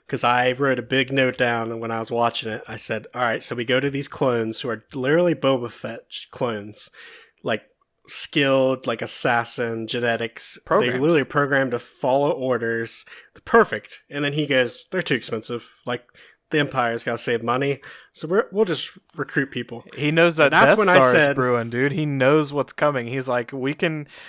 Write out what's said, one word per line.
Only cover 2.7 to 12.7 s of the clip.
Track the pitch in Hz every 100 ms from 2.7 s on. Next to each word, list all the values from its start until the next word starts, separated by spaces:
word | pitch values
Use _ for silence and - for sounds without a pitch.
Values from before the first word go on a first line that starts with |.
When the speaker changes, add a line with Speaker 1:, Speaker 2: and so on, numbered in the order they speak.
| 113
Speaker 1:
said, | - 110 -
"All | 123
right, | 123 113
so | - 120
we |
go | 117 127
to | 139
these | 139 143
clones | - 139 120 113 113
who | 127
are | 110 -
literally | 139 127 160 175
Boba | 156 135 135 120
Fett | - 123 113 -
ch-, | - -
clones, | - 120 107 104 104 - - - - - _
like, | - 113 - _ _ _ -
skilled, | - - 156 139 135 131 131 131
like, | 117
assassin | 117 - 143 120 120 - 117 113 110
genetics. | 120 120 113 113 - - -
They | -
Speaker 2:
Programmed. | 170 165 123
Speaker 1:
literally | 147 170
programmed | 131 151 143 139 135
to | 120
follow | - - 135 135 143
orders. | 170 131 120 117